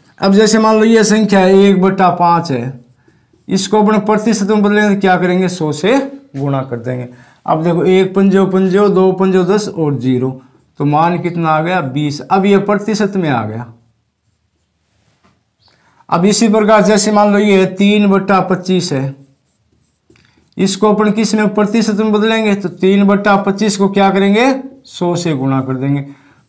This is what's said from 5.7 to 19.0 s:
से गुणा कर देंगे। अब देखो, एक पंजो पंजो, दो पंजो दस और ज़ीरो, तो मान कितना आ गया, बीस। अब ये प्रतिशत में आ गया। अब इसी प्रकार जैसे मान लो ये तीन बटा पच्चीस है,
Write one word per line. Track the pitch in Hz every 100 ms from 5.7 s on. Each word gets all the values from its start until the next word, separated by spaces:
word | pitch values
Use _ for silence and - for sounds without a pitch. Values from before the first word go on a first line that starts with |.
से | 147 190 269 277 - - 139
गुणा | 143 139
कर | 131 120
देंगे। | 117 123 120 - - _ -
अब | 165
देखो, | 170 175
एक | 185 185 190 196
पंजो | 196 190 190
पंजो, | 190 190 190 208
दो | 185 190
पंजो | 185 190 190
दस | 180 208 202
और | 175 151 131
ज़ीरो, | 127 127 131 131 _ _ _ -
तो | 147
मान | 147 170 175
कितना | 175 170 165
आ | 156
गया, | 165 185
बीस। | 139 139 147 143
अब | - 196 196
ये | 196
प्रतिशत | 196 208 202 208 202 196
में | 160
आ | 123 107
गया। | 110 123 - _ _ _ _ _ _ _ _ _ _ _ _ _ _ _ _ _ _ _ _ _ _ -
अब | 170 196
इसी | 208 226
प्रकार | 214 208 214
जैसे | 190 208 208
मान | 208 208
लो | 202
ये | 208 196 190
तीन | - 202 208 202
बटा | 196 190 190
पच्चीस | 185 180 180 185 170
है, | 139